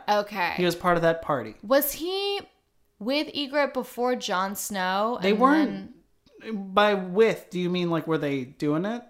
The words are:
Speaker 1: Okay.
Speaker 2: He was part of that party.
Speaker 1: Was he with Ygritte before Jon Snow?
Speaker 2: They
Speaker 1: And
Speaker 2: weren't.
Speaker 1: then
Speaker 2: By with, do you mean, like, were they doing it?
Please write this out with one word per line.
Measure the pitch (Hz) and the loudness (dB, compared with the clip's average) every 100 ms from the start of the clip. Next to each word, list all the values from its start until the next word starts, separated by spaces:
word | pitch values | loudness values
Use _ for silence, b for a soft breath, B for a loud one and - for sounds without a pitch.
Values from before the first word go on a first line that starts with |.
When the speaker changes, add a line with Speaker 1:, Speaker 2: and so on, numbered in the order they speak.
| - | 0
Speaker 1:
Okay. | 208 208 202 175 165 | 0 0 -2 -2 0
Speaker 2:
He | 180 | 0
was | 170 | 0
part | 180 175 | 2 2
of | |
that | 165 165 | 2 2
party. | - 139 110 - | -2 -4 -4 -8
Speaker 1:
Was | 202 269 285 | 0 2 2
he | - 339 381 403 403 - _ _ _ _ - | -4 -6 -4 -4 -4 -8 _ _ _ _ -12
with | 208 285 311 | -4 -2 -2
Ygritte | - 277 294 269 | -6 -4 0 0
before | 262 - - 247 247 | -2 -6 -4 -2 -2
Jon | - 180 196 202 | -2 -2 -2 -4
Snow? | - 202 185 190 220 247 | -6 -4 -2 0 0 0
Speaker 2:
They | 190 | 2
Speaker 1:
And | 214 | 4
Speaker 2:
weren't. | 262 311 262 196 196 - _ _ _ - | 6 6 2 -2 -10 -18 _ _ _ -18
Speaker 1:
then | 220 214 190 | -10 -10 -2
Speaker 2:
By | 190 208 196 | 4 4 4
with, | 185 180 220 175 - | 0 4 4 4 -4
do | 180 | -4
you | 175 | 0
mean, | 180 175 | 0 0
like, | 165 156 | 0 0
were | 160 | 0
they | 143 139 | 0 -2
doing | 123 - 147 156 196 | -4 -4 0 0 0
it? | 240 - | -6 -10